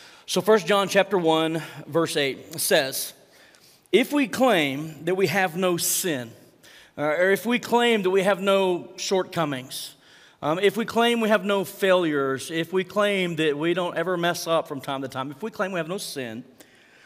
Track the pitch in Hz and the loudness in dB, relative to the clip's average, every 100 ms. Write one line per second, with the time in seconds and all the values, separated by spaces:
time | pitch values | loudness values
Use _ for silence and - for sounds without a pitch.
0 | - - - 185 180 220 165 202 190 202 | -20 -20 -6 -2 4 4 6 2 4 2
1 | 196 202 160 160 160 165 147 139 - 160 | 2 2 2 2 2 -2 -8 -14 -4 -2
2 | 160 156 139 117 - 156 - 170 135 - | 0 0 -2 -4 -10 -6 2 2 2 -4
3 | - - _ - - _ _ _ _ 208 | -8 -12 _ -20 -20 _ _ _ _ 2
4 | 262 294 240 - 254 185 143 135 160 147 | 4 0 0 2 2 4 2 -2 -8 -8
5 | 165 185 185 196 185 165 185 170 - - | -4 0 0 0 -2 0 0 0 -2 -2
6 | 185 139 117 - - _ - - - - | -2 -4 -6 -14 -20 _ -20 -20 -18 -6
7 | 151 156 185 190 220 240 - 240 240 220 | -2 2 2 2 0 -2 2 2 4 2
8 | 185 190 185 185 196 196 190 175 135 - | 2 2 2 2 2 2 2 0 -4 -10
9 | - 190 180 170 151 131 127 - - - | -2 0 0 -2 -2 -4 -8 -12 -14 -18
10 | _ - - _ 147 170 202 208 226 220 | _ -20 -20 _ -2 2 2 2 -2 2
11 | 233 233 214 214 190 202 180 - 196 185 | 2 2 2 2 2 0 -2 -2 2 4
12 | 170 143 139 131 - 165 165 185 170 208 | 2 0 0 -2 -4 -4 -2 -2 -2 0
13 | 208 196 180 165 156 143 165 175 175 143 | 0 0 -2 0 0 0 0 0 -2 -2
14 | 165 180 170 170 165 165 - 139 131 135 | -2 0 -2 -2 0 0 0 -6 -6 -6
15 | 131 131 135 135 220 - 190 185 160 196 | -6 -8 -8 -8 -10 -6 -4 -4 -6 -6
16 | - 143 120 110 - - - _ _ _ | -8 -8 -8 -10 -14 -20 -20 _ _ _